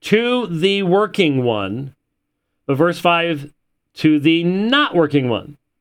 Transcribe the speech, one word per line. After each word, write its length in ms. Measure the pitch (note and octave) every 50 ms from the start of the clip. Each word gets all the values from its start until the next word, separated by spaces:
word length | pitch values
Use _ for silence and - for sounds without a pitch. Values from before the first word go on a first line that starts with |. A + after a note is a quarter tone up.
"To 440 | - - G3+ A3 A#3+ A#3+ B3 B3 A3+
the 360 | F3+ E3+ D#3 E3+ G3 G3 G3+
working 640 | G3 F3 F3+ G3+ G#3+ G3+ - - F#3 D3+ C#3 C3 B2
one," 500 | A#2+ A2 G#2 G2 F#2+ G#2 B2+ C#3 C3+ - _ _ _ _ _ _ _ _ _ _ _ _ _ -
but 100 | - C#3
verse 220 | C3 E3 F3 E3+ -
five, 540 | - F3 E3+ E3+ E3+ E3+ D#3+ D3 C#3+ - _ _ _ _ _ _ _ _ _
"To 240 | - - D#3 D3+ D3
the 260 | C3+ D#3+ E3 E3+ E3+
not 500 | F3 F#3 G3 G#3+ A3+ C4+ D4 D4 - -
working 340 | F3 D#3+ D3 C#3+ C#3+ B2+ B2
one." 300 | A2+ F#2+ - - C#3+ _ _ _ _ _